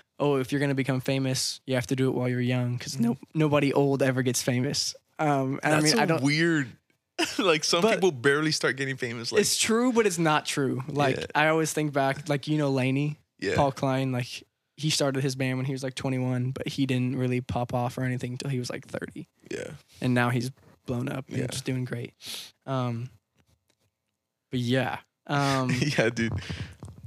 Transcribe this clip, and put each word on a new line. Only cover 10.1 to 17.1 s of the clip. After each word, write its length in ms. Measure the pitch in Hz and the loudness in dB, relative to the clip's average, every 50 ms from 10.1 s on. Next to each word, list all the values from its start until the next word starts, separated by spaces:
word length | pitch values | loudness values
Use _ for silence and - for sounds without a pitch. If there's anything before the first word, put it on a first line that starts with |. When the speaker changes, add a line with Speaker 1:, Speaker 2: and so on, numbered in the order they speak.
| 175 165 | 2 2
Speaker 1:
not 260 | 165 156 151 147 - | 2 4 4 2 2
true. 360 | - - 147 139 127 127 127 131 147 | 0 -2 0 0 0 0 -2 -4 -4
Like, 300 | 139 143 147 135 - - | 0 0 2 2 2 0
Speaker 2:
Yeah. 80 | - - - | -4 -2 0
Speaker 1:
I 140 | 147 151 156 | 2 4 4
always 240 | 160 160 160 156 - | 4 2 2 0 0
think 200 | 156 151 151 135 | -2 -2 0 0
back, 360 | 147 139 135 135 143 147 - | 2 2 2 0 -2 -2 -2
like, 200 | 147 143 - 151 | -2 -2 0 0
you 80 | 151 151 | 0 2
know, 120 | 147 139 | 2 2
Laney, 480 | 135 131 127 131 131 139 147 151 147 - _ _ _ _ | 2 2 2 2 2 0 0 -2 -4 -6 _ _ _ _
Speaker 2:
Yeah. 160 | - 98 - | -2 0 2
Speaker 1:
Paul 160 | 151 147 139 | 4 2 2
Klein, 400 | - - 143 135 131 131 135 131 127 | 2 0 -2 0 0 0 0 -2 -2
like, 300 | 123 123 - - - - _ _ _ _ _ _ | -4 -4 -6 -10 -14 -16 _ _ _ _ _ _
he 140 | - 143 156 | -4 -2 0
started 320 | - - 147 139 131 135 139 | 0 2 0 0 0 0 -2
his 140 | 139 131 | -2 -2
band 220 | 131 135 131 131 127 | -2 -2 -2 -2 -2
when 80 | 127 | -2
he 60 | 139 135 | -4 -4
was, 120 | 131 135 | -4 -6
like, 100 | 131 127 | -8 -6
twenty-one, 560 | - - 135 131 127 127 127 127 123 123 131 135 | -4 -4 -2 -2 0 0 0 0 0 -2 -2 -4
but 140 | - - - | -4 -6 -6
he 160 | - - 135 | -2 -2 0
didn't 280 | 131 127 127 127 123 | 0 2 0 0 0